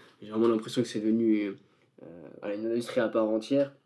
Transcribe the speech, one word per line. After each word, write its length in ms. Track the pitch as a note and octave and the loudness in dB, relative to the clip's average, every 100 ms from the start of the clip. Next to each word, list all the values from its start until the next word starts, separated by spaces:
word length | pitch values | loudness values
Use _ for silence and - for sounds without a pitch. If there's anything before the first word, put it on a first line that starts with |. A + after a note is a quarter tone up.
| - - | -20 -20
j'ai 100 | G#2 | -6
vraiment 180 | A2 A#2 | 2 4
l'impression 340 | A2 - C3 | 2 0 -4
que 60 | A#2 | -2
c'est 100 | A2 | -2
devenu, 560 | G#2+ A2+ A2+ G#2+ G2+ F#2+ _ _ _ - | 0 2 4 2 0 -8 _ _ _ -20
euh, 40 | E2 E2+ D2 - | -20 -18 -20 -10
voilà, 160 | G2+ G#2 | -8 -4
une 100 | A2+ | -2
industrie 340 | A#2+ A#2 B2+ | -2 0 0
à 80 | A2 | 2
part 200 | A2+ A2 | 2 2
entière 440 | A2 - C#3 C#3 - | 0 2 2 0 -4